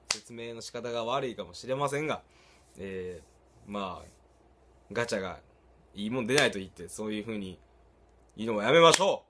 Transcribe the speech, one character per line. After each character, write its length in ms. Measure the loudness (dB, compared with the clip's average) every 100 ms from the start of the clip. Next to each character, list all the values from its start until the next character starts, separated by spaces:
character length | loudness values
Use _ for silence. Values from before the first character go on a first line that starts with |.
| -4
説 240 | -4 -4
明 200 | -12 -12
の 80 | -10
仕 120 | -10
方 180 | -8 -4
が 140 | -4 -2
悪 220 | -2 -2
い 80 | -6
か 100 | -10
も 80 |
し 120 | -10 -6
れ 80 | -2
ま 140 | 0
せ 120 | -2
ん 60 | -2
が、 140 | -4 -8 -20 -20 -20 _ -14
え 440 | -10 -8 -8 -12 -18 _ _ -20 -10
ー、 40 |
ま 300 | -8 -6 -8
あ、 60 | -16 -20 _ _ _ _ _ _ -8
ガ 140 | -4 -2
チ 100 | -2
ャ 60 |
が 180 | -4 -10 -16 _ _ _ _ -8
い 120 | -4
い 20 |
も 120 | -2
ん 60 | 2
出 80 | 4
な 100 | 4
い 60 |
と 80 | 2
言 80 | -10
っ 40 |
て、 180 | -12 -14
そ 180 | -8 -6
う 60 |
い 80 | -6
う 40 | -6
風 120 | -8
に 200 | -10 -14 -20 _ _ _ _ _ _ -8
言 120 | -2
う 20 |
の 40 | 0
も 80 |
や 80 | 6
め 80 | 8
ま 120 | 10
し 80 | 8
ょ 220 | 4 0